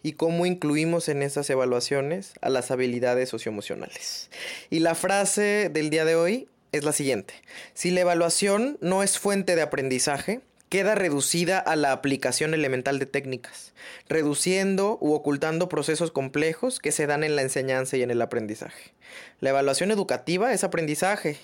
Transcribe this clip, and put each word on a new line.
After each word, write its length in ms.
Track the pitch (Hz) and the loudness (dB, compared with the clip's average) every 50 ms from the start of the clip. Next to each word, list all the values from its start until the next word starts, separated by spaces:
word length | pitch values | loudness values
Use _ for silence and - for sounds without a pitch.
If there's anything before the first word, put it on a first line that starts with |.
| - | -8
¿Y 100 | 156 147 | -8 -4
cómo 320 | - 160 165 170 170 175 | 0 0 0 2 2 2
incluimos 600 | 180 180 180 - 147 147 156 156 165 170 170 165 | 0 0 0 0 0 2 2 2 2 0 0 0
en 160 | 156 147 139 143 | 0 0 0 -2
esas 260 | 139 139 147 139 - | -2 -2 -4 -2 0
evaluaciones 840 | 135 131 127 127 123 123 123 - 143 139 135 147 170 190 196 - - - | 0 2 2 2 2 0 0 0 0 0 0 -2 -4 -6 -8 -12 -10 -6
a 80 | - - | -2 0
las 220 | 135 127 123 - | 0 0 0 0
habilidades 580 | 135 127 127 123 120 120 123 123 123 127 127 127 | 0 0 0 0 0 0 0 2 2 2 0 0
socioemocionales? 1000 | - 113 - 110 107 101 - - - - - 95 - - - - - - - - - - - - - - - - | -4 -6 -6 -6 -6 -6 -8 -8 -8 -10 -10 -12 -12 -12 -10 -10 -10 -10 -12 -14 -14 -12 -12 -12 -12 -14 -8 -4
Y 100 | 175 165 | 0 2
la 140 | 160 165 165 | 2 2 2
frase 760 | 170 - 185 196 202 196 180 - 214 208 208 208 208 208 165 | 0 0 0 2 2 2 2 2 2 2 2 2 2 0 0
del 200 | 147 156 151 151 | 0 -2 0 0
día 140 | 151 160 156 | 2 2 4
de 140 | 160 165 | 4 4
hoy 320 | 165 170 180 220 262 - - _ _ _ _ - | 4 4 2 0 -2 -4 -10 _ _ _ _ -4
es 100 | 151 143 | -2 0
la 80 | 151 | 0
siguiente. 440 | 147 - 143 135 123 101 - - - - - - - - - - - | 0 0 0 0 0 -2 -4 -8 -16 -20 -20 -20 -20 -20 -20 -16 -10
"Si 160 | - - 175 | -4 -2 0
la 120 | 180 180 | 2 4
evaluación 760 | 180 175 175 170 170 170 165 - 202 202 196 208 240 277 294 - | 4 4 4 4 2 2 2 2 2 2 2 2 2 -2 -4 -4
no 200 | - 175 185 190 | -2 0 2 2
es 160 | 196 196 - | 2 0 0
fuente 380 | - - 208 202 196 190 190 175 | 0 0 0 0 2 2 2 2
de 60 | 165 | 2
aprendizaje, 800 | 151 147 - 139 135 135 131 127 - 151 143 139 - 185 214 262 - _ _ _ _ | 2 2 0 -2 0 0 0 0 0 0 -2 -2 -2 -4 -4 -4 -6 _ _ _ _
queda 260 | _ - 190 190 202 214 | _ -2 0 2 2 2
reducida 640 | 202 190 165 143 143 131 - - 170 175 165 190 | 2 2 2 0 0 0 0 0 0 2 2 2
a 200 | 185 - - 160 | 2 2 0 2
la 160 | 151 143 139 131 | 2 2 2 2
aplicación 600 | 123 - 139 139 131 - 127 120 - 156 156 160 | 2 0 0 0 0 0 -2 0 0 0 0 0
elemental 460 | 156 147 135 131 127 127 139 139 135 | 0 0 0 0 -2 0 -2 -2 -2
de 60 | 135 | -2
técnicas, 680 | 135 - 143 135 131 131 120 - - - - - - - - - - - - - - | -2 -4 -4 -4 -4 -8 -10 -10 -14 -20 -20 -20 -20 -20 -20 -20 -18 -18 -16 -6 -2
reduciendo 880 | 147 160 147 147 143 - - 180 185 190 190 196 190 190 196 208 226 - | 0 2 2 2 0 0 0 2 2 2 2 2 2 2 2 0 0 0
u 140 | - 151 151 | 2 2 2
ocultando 560 | 147 147 151 143 139 160 160 160 165 180 175 | 2 2 0 0 0 0 0 0 0 0 0
procesos 420 | - 151 143 - 156 151 170 160 | 0 0 0 0 0 0 -2 -2
complejos 680 | - 160 135 135 139 147 151 160 160 - - 254 247 - | -2 -2 -4 -2 0 0 0 0 0 0 -2 -4 -2 -2
que 120 | - 151 | -2 -2
se 160 | 147 - 151 | 0 0 0
dan 160 | 143 143 147 156 | 0 2 0 2
en 140 | 156 151 | 2 2
la 60 | 143 131 | 2 0
enseñanza 520 | 131 - 143 131 135 131 131 127 131 143 | 0 0 -2 0 0 0 0 0 0 0
y 80 | 131 123 | 0 0
en 80 | 120 | 2
el 100 | 120 117 | 0 0
aprendizaje. 720 | 117 - - 117 110 104 110 - - - - - - - _ _ - - - - - - - _ | 0 0 -2 -4 -4 -4 -6 -10 -12 -14 -16 -18 -20 -20 _ _ -20 -20 -20 -20 -20 -20 -10 _
La 120 | - 135 | 0 2
evaluación 400 | 135 139 139 139 139 - 175 196 | 2 2 2 2 2 2 2 2
educativa 600 | 220 202 185 - 127 123 - 156 175 180 220 254 | 0 0 0 0 -2 -4 -2 -2 0 2 2 2
es 140 | 220 185 - | 2 0 0
aprendizaje, 720 | 180 175 170 160 147 151 - 180 190 208 202 - 160 147 - | 0 0 -2 -2 -2 -2 0 0 0 0 0 -2 -4 -6 -6